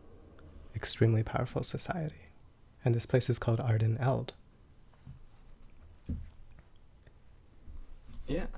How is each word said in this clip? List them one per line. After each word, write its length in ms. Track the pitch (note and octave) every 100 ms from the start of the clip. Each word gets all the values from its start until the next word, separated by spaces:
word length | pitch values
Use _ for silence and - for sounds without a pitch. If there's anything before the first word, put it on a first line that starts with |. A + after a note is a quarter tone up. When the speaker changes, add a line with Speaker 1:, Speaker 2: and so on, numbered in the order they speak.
| - - - - - - -
Speaker 1:
extremely 480 | A2 - - A2+ A2
powerful 420 | A2 A#2+ A#2+ -
society. 640 | A#2 - - F3+ D#3 - - - - - - -
And 100 | B2
this 120 | A#2 -
place 240 | B2+ -
is 80 | A#2+
called 220 | - A#2
Arden 360 | A#2 A2 A2 A2+
Eld. 360 | C3+ A#2+ B2+ - - - - - - - - - - - - - - - - - - - - - - - - - - - - - - - - - - - - - - - -
Speaker 2:
Yeah, 200 | D3+ -